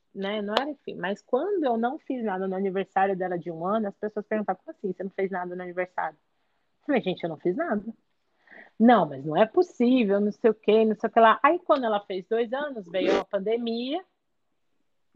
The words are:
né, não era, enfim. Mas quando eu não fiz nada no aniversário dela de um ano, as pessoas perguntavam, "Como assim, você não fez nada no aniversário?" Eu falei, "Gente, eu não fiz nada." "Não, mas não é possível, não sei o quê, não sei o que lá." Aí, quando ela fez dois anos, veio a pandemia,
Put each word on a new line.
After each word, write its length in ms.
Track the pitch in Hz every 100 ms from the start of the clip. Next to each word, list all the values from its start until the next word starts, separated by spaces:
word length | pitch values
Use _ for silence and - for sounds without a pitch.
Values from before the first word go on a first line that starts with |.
| _ 196
né, 260 | 196 214
não 140 | 202 220
era, 120 | 294
enfim. 240 | 285 - -
Mas 260 | 175 208
quando 420 | - 254 370 392
eu 140 | 269 226
não 220 | 240 302
fiz 240 | - 254
nada 240 | 220 185 190
no 80 | 185
aniversário 600 | 196 190 185 190 196 185
dela 220 | 185 175
de 140 | 170
um 120 | 160
ano, 240 | 180 226 208
as 80 | -
pessoas 300 | 214 208 -
perguntavam, 340 | 214 202 185 -
"Como 100 | -
assim, 160 | 196
você 120 | -
não 80 | 202
fez 180 | - 190
nada 260 | 185 180 180
no 60 |
aniversário?" 560 | 180 175 180 - 165 - _ _ _ _ _ _
Eu 40 | -
falei, 140 | 247
"Gente, 200 | 185 175
eu 60 | 175
não 80 | 151
fiz 180 | 180 208
nada." 280 | 330 208 220 - _ _ _ _ _ - - -
"Não, 280 | 233 220 151
mas 160 | 139
não 140 | 151 160
é 80 | 220
possível, 760 | 359 359 - 240 254 202 202
não 120 | 208
sei 180 | - 226
o 60 | 214
quê, 280 | - 220 220
não 100 | 202
sei 120 | 220
o 40 |
que 60 | 240
lá." 200 | 226 214
Aí, 160 | 285 349
quando 260 | - 285 226
ela 140 | 208
fez 240 | - 190 -
dois 240 | 226 233
anos, 360 | 262 294 240 175
veio 320 | 185 190 -
a 40 | -
pandemia, 800 | 202 202 233 233 233 254 339 - _ _ _ _ _ _ _ _ _ _